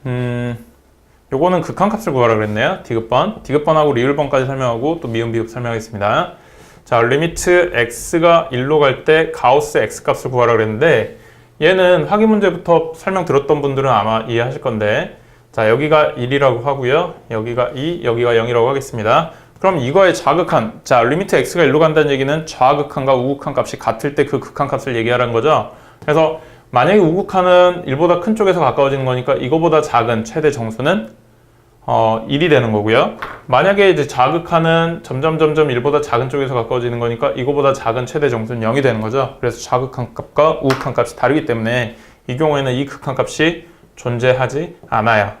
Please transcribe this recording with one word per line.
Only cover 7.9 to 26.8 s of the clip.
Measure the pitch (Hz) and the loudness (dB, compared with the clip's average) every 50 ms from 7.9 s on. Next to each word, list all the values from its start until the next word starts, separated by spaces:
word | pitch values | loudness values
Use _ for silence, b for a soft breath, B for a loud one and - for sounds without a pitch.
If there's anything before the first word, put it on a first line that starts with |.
| - - - - - 165 170 170 170 165 165 - | -4 -12 -8 -4 -2 2 4 4 4 4 2 0
일로 | - 123 127 139 156 151 | -4 -4 -2 0 2 4
갈 | 147 135 123 - - | 4 2 2 0 2
때 | - 156 156 160 - - | 2 4 4 2 0 -4
가우스 | - - 123 135 147 151 - - | 0 2 4 4 4 2 0 -2
X값을 | 151 110 107 - - - 147 143 - - 131 | -2 -2 -2 -6 -6 -4 -4 -4 -4 -4 -4
구하라 | 127 123 120 117 117 | 0 2 2 4 2
그랬는데, | 107 110 110 110 107 147 170 139 113 101 - B B B B B B B B B _ | 2 0 -2 0 0 2 4 4 2 0 -2 B B B B B B B B B _
얘는 | 151 170 190 185 185 180 180 175 151 | 2 2 4 4 4 4 4 2 2
확인 | 147 202 208 220 220 | 0 2 2 4 4
문제부터 | 214 208 196 185 170 170 - 175 170 160 165 160 - | 4 4 2 0 0 -2 0 2 2 2 2 -2 -10
설명 | - - 196 190 185 170 | -8 -6 -4 -4 -2 -2
들었던 | - 131 139 139 - 156 143 | 0 0 0 2 2 0 0
분들은 | 139 139 135 135 135 135 | 0 -2 -2 -2 0 2
아마 | 120 104 101 110 110 113 110 | 2 2 2 0 -2 -2 -2
이해하실 | 123 117 117 120 131 - - | -2 -2 -2 -2 -2 -6 -6
건데, | - 131 113 107 107 104 110 139 180 214 b b b b b b b b | -6 -4 -2 0 0 0 0 0 -2 -6 b b b b b b b b
자, | - - 110 107 | -4 0 2 2
여기가 | 113 135 147 151 156 151 147 - | 2 2 2 2 4 4 4 2
일이라고 | - - 120 123 139 139 139 131 120 117 | -2 -6 -4 -2 0 2 2 2 2 0
하고요. | 120 143 139 139 127 120 139 160 180 165 - - - - | -2 -4 -4 -2 -2 0 0 0 0 -4 -10 -16 -12 -8
여기가 | 117 110 110 120 120 127 120 - - | -6 -6 -4 -4 -2 -2 -2 -2 -4
이, | 131 139 165 175 175 - | -6 -6 -6 -6 -4 -2
여기가 | 123 117 117 120 120 113 | -2 0 0 0 2 2
영이라고 | 113 113 123 120 117 117 127 | 2 0 2 2 2 2 2
하겠습니다. | 139 139 135 - - 117 104 110 127 156 165 B B B B B B - | 0 -4 -6 -8 -8 -4 0 2 2 2 0 B B B B B B 0
그럼 | - 190 185 156 | 0 0 0 0
이거의 | 120 123 147 190 196 180 151 | -2 2 4 4 4 4 2
좌극한, | - - 139 147 170 175 - 170 139 110 110 - - - | 2 0 0 2 2 0 2 0 0 0 -2 -10 -14 -2
자, | - 135 127 123 | 2 4 4 4
리미트 | 123 143 170 202 - - | 2 0 -2 -2 0 0
X가 | 143 123 - - 175 165 | 0 0 0 0 2 2
일로 | 135 135 151 | 4 4 4
간다는 | 165 156 151 156 151 147 | 2 4 4 2 2 2
얘기는 | 139 131 135 139 151 160 156 | 0 0 0 -2 -2 -4 -4
좌극한과 | - - - 127 131 147 147 147 143 - 147 131 135 135 | -10 -2 2 2 2 2 2 -2 -6 -6 -4 0 0 2
우극한 | 123 123 139 139 143 - 156 139 | 2 2 -2 -4 -4 -6 -4 -4
값이 | 131 117 - - - | -4 -4 -4 -8 -6
같을 | - 117 113 - - 143 139 | -4 -4 -4 -2 -6 -4 0
때 | - 143 | 0 0
그 | 143 - 123 | 0 -2 -6
극한값을 | - - - - 143 131 135 131 - 135 120 | -6 -8 -6 -4 -4 -2 -4 -6 -4 -4 -4
얘기하라는 | 113 110 117 120 123 123 117 113 | -2 0 0 0 0 0 0 0
거죠. | 113 117 156 151 120 104 B B B B B B B | 0 2 2 2 2 0 B B B B B B B
그래서 | B - 147 160 160 156 160 B B B B B B B | B 0 2 2 2 2 0 B B B B B B B
만약에 | - 123 | 0 2